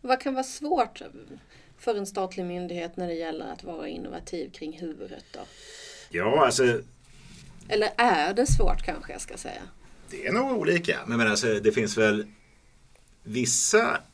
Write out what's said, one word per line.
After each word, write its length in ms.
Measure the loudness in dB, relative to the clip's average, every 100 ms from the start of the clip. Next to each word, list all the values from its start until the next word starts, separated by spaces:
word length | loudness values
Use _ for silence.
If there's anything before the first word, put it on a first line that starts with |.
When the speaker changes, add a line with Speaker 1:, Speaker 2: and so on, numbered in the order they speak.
Speaker 1:
Vad 200 | 0 0
kan 120 | 0
vara 100 | -4
svårt 580 | -6 -8 -2 0 0 -4 -18 -18 -20 -20 -20 -20 -20 -8
för 180 | -2 -2
en 100 | -2
statlig 380 | -4 -6 -4 -6
myndighet 520 | -6 -6 -6 -8 -6
när 100 | -4
det 60 |
gäller 380 | -4 -6 -6 -10
att 100 | -12
vara 240 | -12 -10 -10
innovativ 600 | -10 -10 -12 -10 -10 -10
kring 280 | -10 -12 -10
huvudet 460 | -10 -10 -14 -16 -16
då? 60 | -16 -16 -18 -20 -20 -18 -18 -6
Speaker 2:
Ja, 360 | 0 4 6 6
alltså 360 | 6 4 4 -4 -20 -20 -20 -20 -20 -20 -20 -4
Speaker 1:
Eller 220 | 0 0 2
är 360 | 4 4 2
det 140 | 0 4
svårt 360 | 6 6 4 -2
kanske 260 | -8 -10
jag 100 | -12
ska 160 | -12 -12
säga? 240 | -12 -12 -16 -20 -20 -20 -16
Speaker 2:
Det 180 | -8 -2
är 40 |
nog 180 | 0 0 0
olika. 420 | 2 2 2 -2 -2
Men, 100 | 2
men 100 | 4
alltså, 320 | 4 2 4
det 120 | 4
finns 260 | 4 0 4
väl 280 | 4 4 -2 -14 _ _ _ _ _ -20 _ _
vissa 760 | -6 -2 0 0 4 4 4 -2 -8